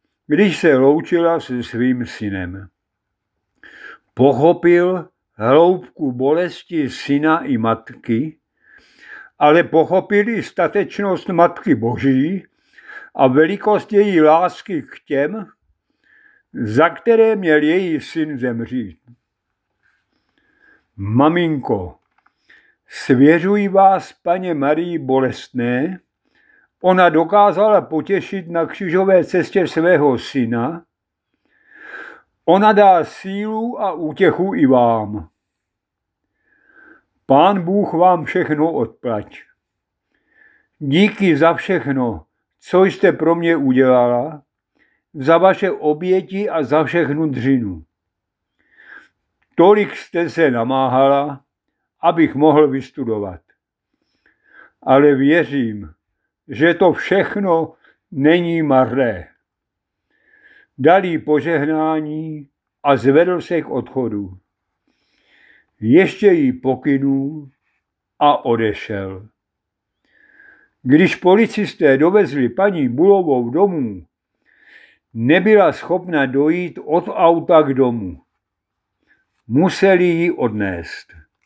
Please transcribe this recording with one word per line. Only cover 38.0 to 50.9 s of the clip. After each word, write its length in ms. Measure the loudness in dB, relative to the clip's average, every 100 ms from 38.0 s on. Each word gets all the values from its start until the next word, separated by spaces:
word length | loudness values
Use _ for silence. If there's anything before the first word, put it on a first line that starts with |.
| 2 2
všechno 480 | -2 -6 -4 -2 -2
odplať. 680 | -2 -6 -6 -8 -8 -8 -20 _ _ _ _ _ _ _ _ _ _ _ _ _ _
Díky 580 | -2 0 0 0 0 2
za 180 | 2
všechno, 720 | 0 -4 -4 -2 -4 -4 -6 -14 _ _ _
co 240 | -2 2
jste 280 | 2 2 0
pro 220 | 2 0
mě 220 | 0 0 0
udělala, 840 | 2 2 4 4 2 0 -4 -12 _ _ _ _ _ _ _
za 240 | -6 2 4
vaše 320 | 4 2 -2
oběti 800 | -2 -2 -2 -2 -2 -2 -8 -6
a 120 | -4
za 220 | -2 0
všechnu 440 | 0 -2 -2 -2 -4
dřinu. 560 | -2 0 -2 -2 -10 -16 _ _ _ _ _ _ _ _ _ -20 -20 _ _ _ _ _
Tolik 420 | 2 4 4 0 -8
jste 340 | -8 -6 -4
se 200 | 0 0
namáhala, 920 | 0 -2 -2 0